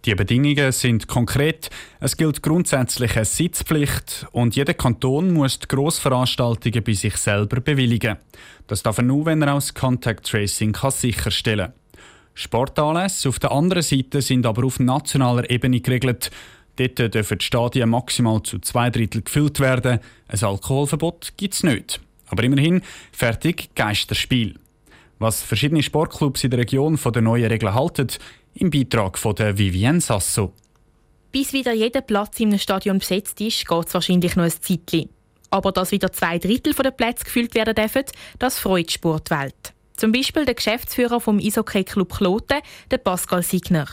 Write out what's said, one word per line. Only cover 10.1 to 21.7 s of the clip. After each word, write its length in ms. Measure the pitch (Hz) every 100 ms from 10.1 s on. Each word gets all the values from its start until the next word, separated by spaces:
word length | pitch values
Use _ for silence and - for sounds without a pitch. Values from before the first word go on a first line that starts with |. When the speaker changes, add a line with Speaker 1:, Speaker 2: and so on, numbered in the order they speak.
| 110 -
Speaker 1:
Tracing 440 | 110 104 - 110
kann 180 | 104 135
sicherstellen 760 | 135 123 107 - - 120 107 92
kann. 80 | - _ - - - _ -
Sportanlässe 920 | - 117 131 - 151 165 196 - 139
auf 80 | 120
der 120 | 143
anderen 320 | 135 175 180
Seite 380 | 156 139 127 143
sind 240 | 123 131
aber 220 | 123 113 131
auf 120 | -
nationaler 680 | 123 135 - 139 123 120 120
Ebene 320 | 120 131 127
geregelt. 500 | 123 127 127 110 - - - - _ -
Dort 380 | 127 - 117
dürfen 240 | 110 104 98
die 60 | -
Stadien 420 | 123 120 135 117
maximal 540 | 117 - - 120 110
zu 160 | - 98
zwei 320 | - 120 120
Drittel 320 | 117 110 117
gefüllt 360 | - 147 147 143
werden. 420 | 131 127 127 123 - - _
Ein 160 | 98
Alkoholverbot 880 | 110 98 - 135 143 156 160 - - -
gibt's 240 | 196 -
nicht. 360 | 175